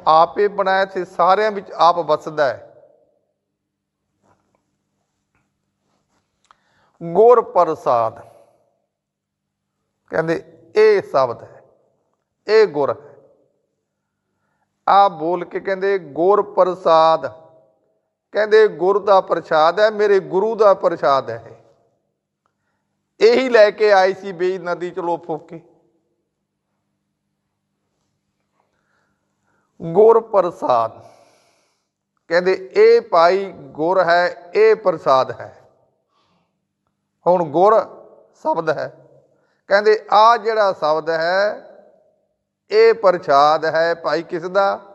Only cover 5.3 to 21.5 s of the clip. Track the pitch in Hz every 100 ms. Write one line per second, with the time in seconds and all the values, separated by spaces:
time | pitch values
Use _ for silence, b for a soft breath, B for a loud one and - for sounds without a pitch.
5.3 | _ _ _ _ _ _ _ _ _ _
6.3 | _ _ _ _ _ _ - 170 175 226
7.3 | 240 - 185 165 151 151 120 110 110 -
8.3 | _ _ _ _ _ _ _ _ _ _
9.3 | _ _ _ _ _ _ _ _ - 160
10.3 | 165 - - _ - 214 202 - 147 131
11.3 | 113 - - _ _ _ _ _ _ _
12.3 | _ - 220 202 147 135 113 - - _
13.3 | _ _ _ _ _ _ _ _ _ _
14.3 | _ _ _ _ _ - 196 202 165 160
15.3 | 180 175 185 - 190 196 196 156 139 180
16.3 | 202 - - 180 175 185 160 160 160 139
17.3 | - - _ _ _ _ _ _ _ _
18.3 | - 214 220 214 160 180 202 202 190 185
19.3 | 170 165 160 160 175 214 208 208 196 156
20.3 | 175 214 220 214 190 180 170 156 135 117
21.3 | 113 -